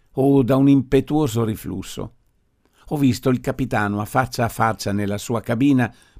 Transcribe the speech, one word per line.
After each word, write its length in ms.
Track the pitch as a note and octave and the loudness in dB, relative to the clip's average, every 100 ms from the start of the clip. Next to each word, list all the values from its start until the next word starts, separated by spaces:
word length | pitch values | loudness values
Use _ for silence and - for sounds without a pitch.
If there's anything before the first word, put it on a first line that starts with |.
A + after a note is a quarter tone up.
| _ | _
o 280 | - C#3 C#3 | -2 2 4
da 140 | A#2 C3+ | 4 4
un 120 | C#3 | 6
impetuoso 760 | C#3 B2+ C3+ C3 D3+ D3+ A2+ | 4 4 0 2 0 0 0
riflusso. 680 | A2 G#2+ - F#2+ - - A2 - _ _ _ _ _ _ - | -2 -4 -8 -10 -10 -12 -14 -16 _ _ _ _ _ _ -10
Ho 100 | D3+ | 0
visto 340 | C#3 A2 C3 | 2 2 0
il 100 | B2 | -2
capitano 600 | B2+ C3 B2+ A2+ G#2 G2+ | -4 -6 -4 -2 -2 -2
a 40 | |
faccia 400 | G#2+ C3 B2+ - | -2 -2 -2 -2
a 40 | A#2 | -4
faccia 440 | - A2+ G2+ G#2+ | 0 -2 -2 -4
nella 240 | G2+ G2+ G2+ | -4 -4 -6
sua 240 | - A#2 | -4 -6
cabina, 520 | - A2+ C#3 C3 A#2 - _ - | -4 0 2 2 0 -4 _ -10